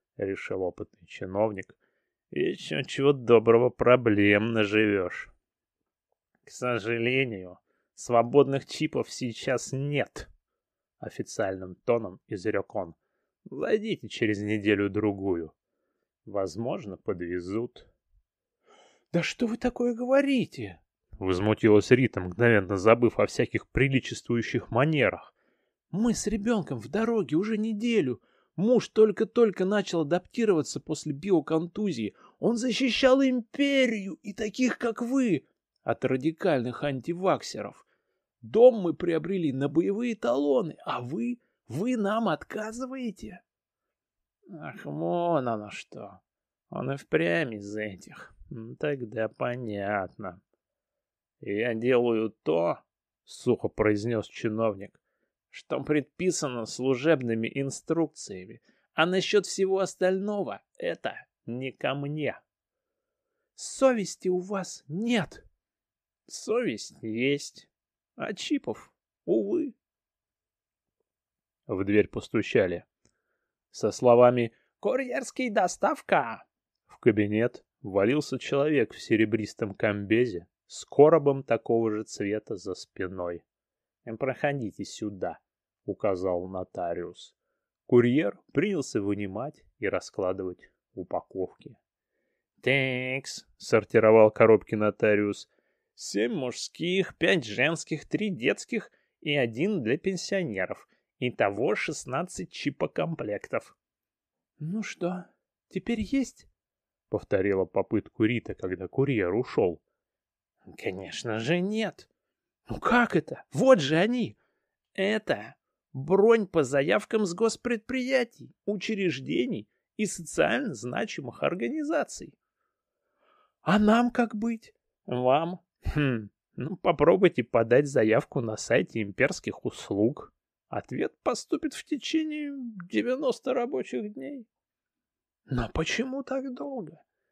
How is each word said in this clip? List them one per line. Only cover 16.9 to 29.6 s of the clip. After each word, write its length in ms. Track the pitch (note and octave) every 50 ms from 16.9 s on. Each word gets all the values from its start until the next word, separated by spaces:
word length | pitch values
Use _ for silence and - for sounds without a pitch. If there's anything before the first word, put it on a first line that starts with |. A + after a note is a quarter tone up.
| F#2+
подвезут». 920 | - _ A2 F#2+ E2+ F2 E2+ F2+ F2+ F2 F2+ G2+ A2+ A#2+ - - - - _ _ _ _ _ _ _ _ _ _ _ _ _ _ _ _ _ _ _ _ _ _ _ _ _ -
«Да 80 | F3 D#3
что 240 | - - - B3
вы 80 | G#3+ A#3
такое 380 | - - B3 A#3+ - A#3+ B3 A#3
говорите?» 880 | A3+ B3 B3 C4+ C#4 C#4+ C#4 C4+ A#3+ D#3 - - C3 G#2+ F#2+ E2+ - _ _ _ _ _ _ - -
возмутилась 720 | F#2+ F#2+ F#2 F2+ G2+ A2 G#2+ - - A2 G#2 G#2 - -
Рита, 300 | B2+ B2 C3 - - G#2+
мгновенно 560 | F#2 F2+ F2+ - A#2+ A#2 A2+ G2+ F#2+ F2+ G2+
забыв 420 | F#2 F#2 A2 A#2 A#2+ B2 G#2+ -
о 100 | - G#2
всяких 420 | - - - B2 - - G#2+ - _
приличествующих 1000 | - A#2 C3+ C3+ C3+ B2+ - - A2+ - - - A#2+ A#2 A2 - - B2 - -
манерах. 640 | G#2+ A#2+ C#3+ D#3+ D#3 C#3+ A2+ F#2+ F2+ - - - _ _ _ _ _ _ _ _ _ _ _ _
«Мы 240 | - G3 A3+ A#3+ G#3+
с 140 | - -
ребенком 520 | G#3+ G#3+ G#3 G3+ A#3 A#3+ G#3 D3 - C3+ A#2
в 100 | G#2+ B2+
дороге 480 | D#3 G#3+ A3+ A#3+ A#3 A3 E3 A#2 D3+
уже 200 | E3 G#3 A3 A3+
неделю. 640 | G#3 G#3+ A3+ G#3+ G3+ A#3 A#3+ A#3 G#3 D3+ B2+ A#2 - _ _ _ _ _ _ _
Муж 320 | D#3 G3 A#3 B3+ G#3 - -
только-только 720 | - A3 A3 G#3+ F#3 - A3 G3+ - A#3+ A#3 G#3 F3+ -